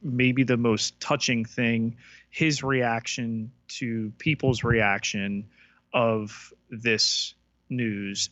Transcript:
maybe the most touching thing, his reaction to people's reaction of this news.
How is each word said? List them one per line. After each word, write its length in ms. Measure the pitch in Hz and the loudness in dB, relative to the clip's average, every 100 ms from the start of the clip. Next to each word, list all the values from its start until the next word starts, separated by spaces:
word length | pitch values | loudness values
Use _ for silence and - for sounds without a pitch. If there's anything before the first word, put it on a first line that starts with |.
maybe 420 | 151 123 127 127 | -4 2 4 4
the 120 | 123 120 | 4 4
most 440 | 120 107 - - | 4 2 0 -6
touching 440 | - 147 - 117 | -2 0 0 -2
thing, 520 | 113 - 117 117 113 - - - _ | -2 -2 0 2 0 -4 -16 -20 _
his 320 | - 160 143 | 0 0 2
reaction 880 | 135 131 120 113 - - 117 113 110 - - | 0 2 2 0 -4 -4 -4 -4 -6 -12 -16
to 440 | - 120 113 107 - | -8 -4 -4 -4 -4
people's 440 | 160 - 131 117 | -2 2 2 2
reaction 800 | 120 113 104 98 - 104 101 101 110 _ - _ _ | 2 4 4 2 -2 -4 -2 -4 -8 _ -20 _ _
of 580 | 120 113 110 104 - - - - | 0 2 0 -4 -12 -20 -20 -14
this 640 | 113 117 107 - - - - _ _ - | -4 0 2 0 -2 -6 -10 _ _ -8
news. 600 | 127 113 101 98 101 - | -4 -2 -2 -6 -6 -6